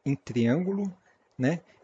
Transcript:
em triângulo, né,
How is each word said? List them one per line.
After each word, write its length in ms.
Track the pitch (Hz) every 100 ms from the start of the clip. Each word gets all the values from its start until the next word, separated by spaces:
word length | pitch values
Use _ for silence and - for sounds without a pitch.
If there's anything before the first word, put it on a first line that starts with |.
| 135
em 100 | 139
triângulo, 800 | - 117 117 147 185 196 196 175 _ _ _ -
né, 220 | 127 170 - _